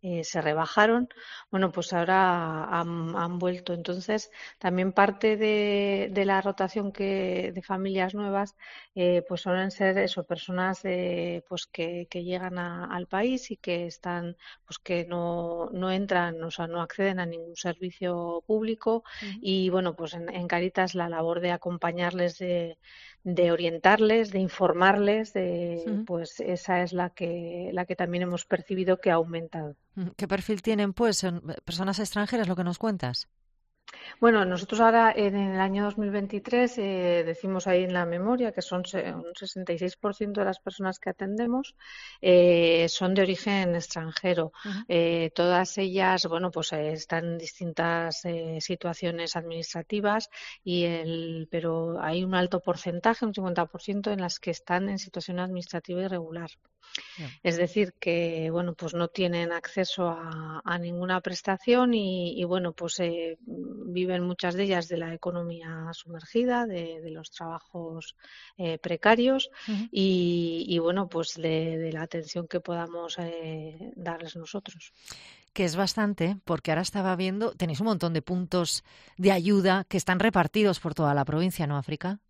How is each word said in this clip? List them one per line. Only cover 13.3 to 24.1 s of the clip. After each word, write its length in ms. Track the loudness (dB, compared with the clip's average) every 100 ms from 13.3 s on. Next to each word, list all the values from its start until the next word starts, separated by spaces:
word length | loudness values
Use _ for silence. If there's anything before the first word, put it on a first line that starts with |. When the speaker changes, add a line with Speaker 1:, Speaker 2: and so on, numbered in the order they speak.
| -2 -6
Speaker 1:
y 40 | -10
que 300 | -4 -4 -4
están, 500 | -8 -6 -4 -6 -10 -18 -20 _
pues 140 | -18
que 240 | -4 -4
no, 680 | -2 -2 -2 -2 -4 -4 -6
no 200 | -4 -2
entran, 500 | 0 2 2 2 -2
o 80 | -8
sea, 160 | -6 -6
no 160 | -4
acceden 380 | -6 0 0 0
a 60 | -4
ningún 280 | -6 -10
servicio 880 | -6 -6 -4 -8 -4 -4 -2 -4 -6
público. 600 | 0 0 0 -2 0 0 -2 -12
Speaker 2:
Ujú. 160 | -10 -6
Speaker 1:
Y, 300 | 0 2 4
bueno, 240 | 2 0
pues 200 | -2 -8
en, 140 | -8 -8
en 140 | -6 -2
Cáritas 480 | 0 0 2 0 0
la 120 | -2
labor 300 | 0 0 0
de 140 | 0
acompañarles, 840 | -2 -2 -2 -2 0 -2 0 -2 -2
de, 380 | -2 -2 -2 -10 -20 -20 -20 -12
de 300 | -4 4 4
orientarles, 800 | 6 2 4 6 8 6